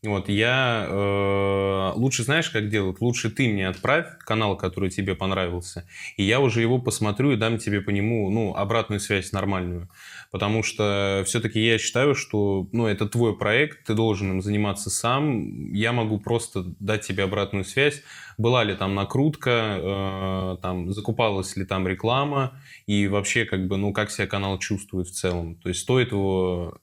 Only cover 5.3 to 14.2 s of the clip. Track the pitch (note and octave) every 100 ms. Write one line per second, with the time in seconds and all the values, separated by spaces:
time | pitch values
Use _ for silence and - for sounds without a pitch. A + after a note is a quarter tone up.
5.3 | F#2+ F2+ F2+ F2 - - - - - G2
6.3 | B2 C3+ A2+ A#2 B2+ B2 - G#2+ G#2 C#3+
7.3 | A#2 A2+ A2+ - G2+ G2 G2+ G#2+ A#2 G2
8.3 | A2 G#2 - G2+ A2+ A2 G#2 - G2+ F2
9.3 | G2+ G2+ F#2+ F2+ F2 F2 - - - -
10.3 | - G#2 A2 G#2+ - G#2 G2+ G2 G2 F#2
11.3 | A#2+ G#2+ G#2+ A2+ A2+ - A#2+ C#3+ C#3 -
12.3 | G#2+ G2+ G2 F#2 A#2 A2+ G2 G#2 A#2+ A#2
13.3 | G2+ G#2 A#2 D3+ - - G#2+ A2+ F#2+